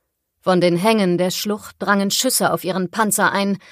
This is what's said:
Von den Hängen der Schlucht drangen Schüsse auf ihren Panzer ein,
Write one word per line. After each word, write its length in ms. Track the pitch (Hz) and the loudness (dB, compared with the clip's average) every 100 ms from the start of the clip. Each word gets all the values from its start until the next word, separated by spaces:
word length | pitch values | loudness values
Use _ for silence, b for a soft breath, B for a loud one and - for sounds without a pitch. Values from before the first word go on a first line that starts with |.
| _ _ _ _ | _ _ _ _
Von 200 | 185 180 | 0 2
den 160 | 175 170 | 4 2
Hängen 440 | 214 220 180 175 | 2 2 2 0
der 100 | 185 | -2
Schlucht 460 | - 208 208 - - | -4 -6 -6 -10 -8
drangen 320 | 185 202 196 | -2 0 0
Schüsse 420 | - 262 - 180 | 0 0 0 0
auf 120 | 160 | 0
ihren 260 | 170 185 175 | -2 -4 -4
Panzer 420 | 214 214 214 180 | -2 0 2 0
ein, 280 | 196 202 190 B | 0 -2 -4 B